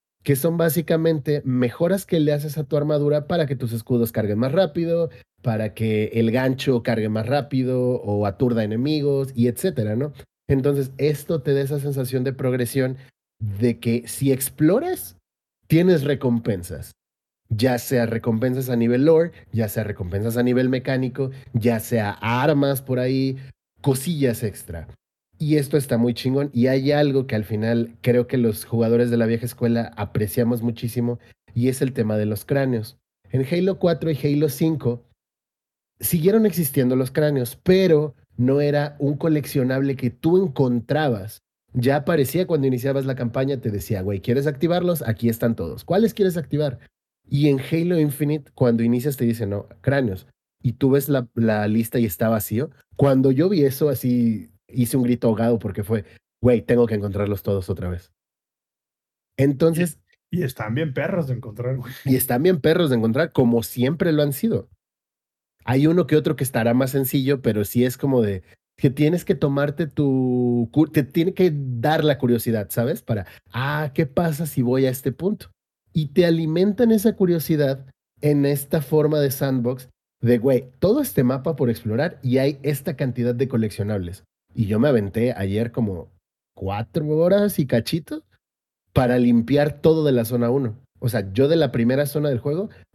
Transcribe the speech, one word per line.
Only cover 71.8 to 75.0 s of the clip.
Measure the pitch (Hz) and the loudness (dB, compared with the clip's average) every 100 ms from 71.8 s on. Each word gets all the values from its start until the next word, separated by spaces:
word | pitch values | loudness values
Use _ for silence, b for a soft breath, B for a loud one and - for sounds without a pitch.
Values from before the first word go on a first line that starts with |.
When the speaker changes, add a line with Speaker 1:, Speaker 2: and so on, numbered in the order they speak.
| 147 160 | 0 2
Speaker 1:
la | 151 139 | 2 2
curiosidad, | 120 117 117 110 101 | 2 0 0 -2 -2
¿sabes? | - 117 190 | -2 -2 -2
Para, | - 110 92 B _ | -4 -6 -6 B _
"Ah, | 117 135 147 151 | -6 -4 -4 -4
¿qué | 151 156 | -2 -2
pasa | - 170 147 160 | 0 0 -2 -4
si | - | -2
voy | 120 131 131 | 0 2 2
a | |
este | 127 | 0